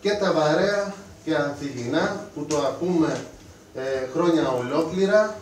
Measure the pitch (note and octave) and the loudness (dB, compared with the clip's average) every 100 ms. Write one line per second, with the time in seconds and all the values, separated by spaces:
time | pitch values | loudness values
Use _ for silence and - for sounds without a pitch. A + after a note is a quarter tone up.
0 | G3 G3+ F#3+ D#3+ D3+ D#3 G3 G3+ G3 - | 0 0 2 2 4 4 2 0 -4 -8
1 | - - - D#3 C#3+ C#3+ C#3 A#2+ A#2+ D#3 | -16 -14 -4 -2 -2 -4 -8 -6 -2 0
2 | F#3+ G3 - - D3 D3+ C3+ - F3 E3+ | 0 -4 -10 -10 -2 0 0 -2 0 2
3 | D3+ C3 - - - - - C3 C3+ C3+ | 2 0 -8 -16 -20 -20 -16 -8 -4 -4
4 | C3 D#3+ F3 E3 C3+ B2+ B2 D3 D#3+ F3+ | -4 0 2 4 2 0 -2 -2 0 0
5 | G3 G#3+ G#3+ - | 4 4 4 -2